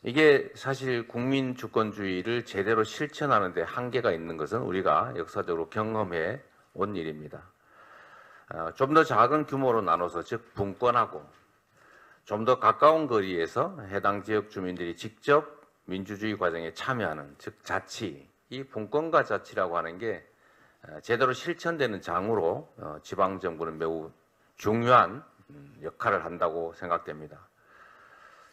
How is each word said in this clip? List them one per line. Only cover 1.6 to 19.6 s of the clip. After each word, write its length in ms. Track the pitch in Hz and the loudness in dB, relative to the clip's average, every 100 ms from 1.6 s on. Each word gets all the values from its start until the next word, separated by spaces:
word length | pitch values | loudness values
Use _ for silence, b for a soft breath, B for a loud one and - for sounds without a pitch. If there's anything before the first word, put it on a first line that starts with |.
| 110 117 107 104 98 92 98 120 110 | -2 0 0 -2 -4 -2 -2 -4 -4
제대로 380 | 95 98 113 | -2 2 2
실천하는 680 | 110 - 147 - 147 113 92 | 2 -2 -6 -4 2 2 2
데 100 | 85 | -2
한계가 500 | 82 - 123 120 113 | -4 -4 -2 0 0
있는 260 | 82 85 80 | 0 -4 -6
것은 220 | 76 113 | -4 -2
우리가 500 | 123 92 90 78 113 87 | -2 0 2 2 0 -4
역사적으로 520 | 80 104 87 82 80 | -6 -4 -2 -2 -2
경험해 720 | 107 107 110 98 85 80 127 - b b | -4 -2 -2 -2 -2 -2 -4 -12 b b
온 240 | - 101 98 | -6 -4 -4
일입니다. 460 | 80 76 73 73 - _ B B B B B B B B B | -6 -8 -12 -16 -20 _ B B B B B B B B B
어, 220 | 82 82 | -8 -6
좀 200 | - 135 | -2 2
더 100 | 156 | 4
작은 400 | 151 113 120 151 | 6 6 6 4
규모로 380 | 143 139 131 113 | 0 0 2 2
나눠서 400 | 92 85 87 85 | 2 2 0 -4
즉 320 | 82 117 - | -6 -8 -8
분권하고 680 | - 101 92 123 120 107 85 73 - _ _ _ b b b b b | -6 -6 0 2 2 0 -4 -16 -20 _ _ _ b b b b b
좀 220 | - 104 110 | -6 -2 2
더 120 | 127 | 4
가까운 480 | 110 - 151 160 147 | 4 6 8 6 4
거리에서 720 | 113 95 87 82 117 165 180 98 | 2 2 0 0 0 -2 -4 -6
해당 320 | 98 98 101 | -2 0 0
지역 260 | 98 107 101 | 0 -2 -2
주민들이 480 | 101 92 90 85 85 | -6 -6 -4 -6 -6
직접 600 | 110 - - 147 156 - - _ - | -10 -4 4 4 2 -10 -20 _ -8
민주주의 480 | 95 98 101 107 101 | -6 -6 -6 -4 -2
과정에 380 | 90 82 82 | -2 -2 -6
참여하는 600 | - - 127 92 78 71 71 | -8 -4 -2 -2 -4 -12 -16
즉 260 | - - | -16 -14
자치, 640 | - 92 - - 104 69 67 _ - | -6 -6 -6 -10 -10 -10 -18 _ -14
이 120 | 131 | -12
분권과 640 | 135 110 104 147 165 160 | -10 -8 -2 -2 2 2
자치라고 520 | 131 101 - 107 | 2 -2 -2 -2